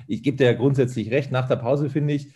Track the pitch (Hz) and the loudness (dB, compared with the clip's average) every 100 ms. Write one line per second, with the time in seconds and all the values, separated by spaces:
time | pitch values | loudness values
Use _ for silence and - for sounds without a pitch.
0 | - 107 147 131 123 120 131 135 127 120 | -8 -4 -2 2 4 4 2 2 0 0
1 | 92 131 131 127 127 131 117 143 147 156 | -2 -2 -2 -2 0 -2 0 -2 0 -2
2 | 147 147 - | 0 -2 -6